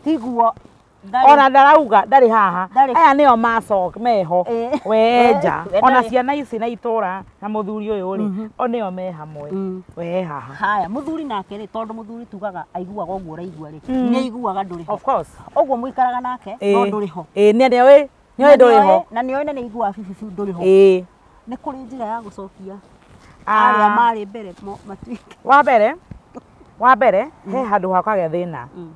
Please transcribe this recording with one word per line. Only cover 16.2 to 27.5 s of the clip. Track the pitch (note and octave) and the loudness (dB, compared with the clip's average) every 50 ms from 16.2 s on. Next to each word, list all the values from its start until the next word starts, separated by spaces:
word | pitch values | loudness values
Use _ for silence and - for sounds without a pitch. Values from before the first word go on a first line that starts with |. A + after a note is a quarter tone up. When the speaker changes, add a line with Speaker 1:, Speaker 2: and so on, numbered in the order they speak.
Speaker 1:
nake, | B3 B3 B3+ A#3+ _ G3+ G#3+ B3 | -6 -8 -10 -10 _ -16 -12 -6
Speaker 2:
Ĩĩ. | - G3+ G3+ | -2 0 2
Speaker 1:
no | G3 G3+ | 2 2
ndũrĩ | G3+ G3+ G#3+ G#3 F#3 | 0 -2 -6 -6 -8
ho. | D#3+ F3 D#3+ _ _ | -10 -14 -16 _ _
Speaker 2:
Ĩĩ, | G3 G#3 G#3 G#3+ | 2 2 4 4
nĩ, | A#3 C4 C4 | 4 2 2
nĩ | B3 B3 B3 | 4 4 8
oĩ, | C4+ C#4+ C#4+ D4 C4+ _ _ _ _ _ - | 8 8 8 6 2 _ _ _ _ _ 2
nĩ | C4 | 6
oĩ | D4 | 6
Speaker 1:
Na | C#4+ | 8
Speaker 2:
ndũrĩ | A#3+ B3+ A#3+ A3+ G#3 | 8 8 6 8 6
Speaker 1:
nĩ | G3+ | 6
Speaker 2:
ho. | G3 F#3+ | 6 4
Speaker 1:
oĩ, | - - _ | 2 2 _
na | G#3+ A#3 B3 | -6 -6 -6
nĩ | B3+ C4 C#4 | -4 -4 -4
oĩ | D4 | -6
na | D4+ C#4+ | -6 -8
nĩ | C4+ A#3+ | -10 -12
aiguaga | A#3 G#3 A#3+ A3+ G3+ G3+ | -12 -8 -6 -6 -6 -6
bibibi | A3 G#3 F3+ G3 - G#3+ | -8 -14 -16 -14 -14 -14
ndũrĩ | G#3+ F#3 F3 G3+ G3 | -14 -10 -8 -8 -8
ho. | F3+ F3 F3+ | -6 -2 2
Speaker 2:
Ĩĩ. | F#3+ F#3+ F#3+ G3 F#3+ F#3 F#3 F3+ _ _ _ _ _ _ _ _ A3+ | 2 4 4 4 2 2 0 -4 _ _ _ _ _ _ _ _ -18
Speaker 1:
Nĩ | B3 B3+ - | -18 -12 -12
kũrĩ | D4+ C4 C4 C4 | -14 -14 -12 -16
njĩra | A3 B3+ C4 A#3 | -18 -14 -14 -12
ya | G#3 A3 A#3 | -10 -10 -12
gũcokia | A3+ G3+ - - G3 G3 _ _ F#3+ F#3+ G3 G3+ _ _ _ _ _ _ - _ _ - _ _ - | -14 -16 -18 -18 -18 -18 _ _ -20 -18 -18 -20 _ _ _ _ _ _ -20 _ _ -20 _ _ -6
Speaker 2:
Ah. | - G#3+ G#3+ G#3+ G#3 | -2 0 2 2 2
Speaker 1:
arĩa | G#3+ G#3 G#3+ G#3 G#3 | 2 2 2 2 2
marĩ | G#3 A#3+ A#3 A3+ A3 G#3 | 2 0 0 0 -4 -10
mbere | G3 G#3 A#3 G#3 F#3 F3 - G#3 | -12 -14 -16 -16 -16 -18 -18 -16
mo-, | G3 G3+ - - | -16 -16 -16 -16
matuĩke. | G#3 F#3+ - - A#3 A#3+ - _ _ - _ _ | -20 -18 -18 -14 -14 -14 -16 _ _ -20 _ _
Speaker 2:
Wa | - C4+ C#4+ C#4+ | 4 4 4 4
mbere, | C#4+ B3+ A3 G#3 A#3 D4+ F4+ _ _ - - _ _ _ B3 _ _ _ _ - _ _ _ | 4 4 4 2 2 0 -6 _ _ -20 -20 _ _ _ -20 _ _ _ _ -20 _ _ _
wa | G#3+ B3 C4 | 2 2 4
mbere, | G#3+ C4 A#3 F#3 F#3+ A#3+ D#4 _ _ _ | 4 4 2 2 2 -2 -4 _ _ _
Speaker 1:
Mm. | G3 | -8